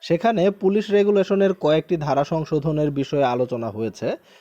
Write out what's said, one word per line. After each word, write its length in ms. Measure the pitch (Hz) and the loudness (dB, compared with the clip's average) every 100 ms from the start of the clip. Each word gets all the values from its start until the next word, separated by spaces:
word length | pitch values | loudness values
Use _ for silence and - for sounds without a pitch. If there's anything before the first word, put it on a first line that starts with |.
সেখানে 500 | - 170 226 214 190 | -4 0 0 2 0
পুলিশ 400 | 196 190 208 208 | 0 0 0 2
রেগুলেশনের 640 | 202 202 202 185 196 196 | 2 4 2 2 2 2
কয়েকটি 420 | 185 151 156 - 170 | 0 0 0 0 -4
ধারা 280 | 147 135 | 0 0
সংশোধনের 640 | 143 160 151 156 156 151 151 | 0 -2 -2 -2 0 0 0
বিষয়ে 340 | 139 135 147 | -2 -2 0
আলোচনা 460 | 131 123 123 120 113 | 0 0 -2 -2 -6
হয়েছে, 460 | 107 110 - 139 - _ - | -6 -6 -4 -6 -6 _ -20